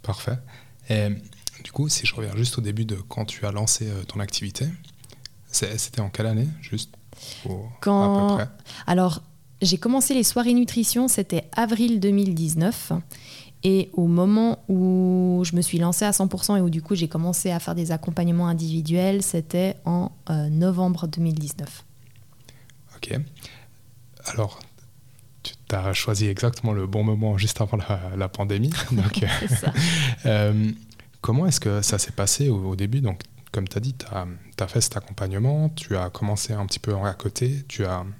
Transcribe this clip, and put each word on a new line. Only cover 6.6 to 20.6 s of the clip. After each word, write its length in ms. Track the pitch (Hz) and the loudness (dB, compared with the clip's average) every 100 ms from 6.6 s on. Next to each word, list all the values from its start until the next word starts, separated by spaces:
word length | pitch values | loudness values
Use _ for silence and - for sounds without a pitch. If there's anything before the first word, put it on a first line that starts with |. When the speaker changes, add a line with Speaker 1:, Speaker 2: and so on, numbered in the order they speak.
Speaker 1:
juste, 340 | - 127 - - - - - - | -8 -8 -8 -16 -20 -20 -16 -12
pour, 260 | - 92 110 120 | -8 -8 -10 -4
Speaker 2:
Quand 340 | 202 202 202 202 | 2 4 4 4
Speaker 1:
à 140 | 202 | 4
peu 60 | 202 | 2
près ? 140 | 131 - - - - | -2 -8 -18 -10 0
Speaker 2:
Alors, 360 | 180 180 156 - - - - | 2 2 0 -10 -20 -20 -2
j'ai 160 | 185 170 | 0 2
commencé 360 | 233 269 254 | 2 2 2
les 100 | 262 | 2
soirées 300 | 208 247 240 | 2 2 4
nutrition, 560 | 247 240 240 214 233 254 | 4 4 2 0 2 2
c'était 400 | - - 165 - | 0 0 -2 -2
avril 480 | - 226 220 240 220 | -2 0 2 2 4
deux 120 | 196 | 4
mille 220 | 202 196 | 4 2
dix-neuf. 600 | 165 160 160 180 240 - 165 - - - - - - | 2 0 2 2 0 -4 -4 -4 -18 -20 -20 -20 -2
Et 260 | 190 190 185 | 2 2 2
au 140 | - 170 | 2 4
moment 560 | 170 185 214 226 226 - | 6 6 6 4 0 0
où 720 | 185 185 185 185 185 180 180 | 2 4 4 4 4 4 2
je 120 | 180 175 | 2 0
me 60 | |
suis 180 | 170 175 | 0 2
lancée 260 | 170 175 208 | 2 2 0
à 80 | |
cent 160 | 202 190 | 2 0
pour 160 | 185 - | 0 2
cent 100 | 202 | 2
et 60 | |
où 80 | 175 | 2
du 120 | 160 | 0
coup 140 | 160 185 | -2 -2
j'ai 140 | 165 | 0
commencé 420 | 160 170 175 190 | 0 0 0 0
à 80 | 170 | -2
faire 160 | - 175 | -2 -4
des 160 | 165 | -2
accompagnements 560 | 160 175 170 170 170 175 | -2 -2 0 2 2 2
individuels, 720 | 165 160 160 156 170 190 196 | 0 0 -2 0 2 2 2
c'était 540 | 196 170 156 175 190 - | 0 -2 -2 0 0 -2
en, 280 | - 175 180 - - | -2 0 -2 -6 -4
euh, 180 | 156 151 | -2 2
novembre 580 | 151 | 2